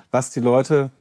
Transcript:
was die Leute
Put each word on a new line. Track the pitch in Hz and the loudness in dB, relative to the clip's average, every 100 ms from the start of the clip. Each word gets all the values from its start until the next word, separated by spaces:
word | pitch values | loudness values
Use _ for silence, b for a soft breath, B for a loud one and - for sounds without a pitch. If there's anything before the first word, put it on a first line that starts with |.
| B | B
was | 127 127 | -4 -4
die | - | -4
Leute | 120 127 135 151 135 - | 0 2 2 0 0 -6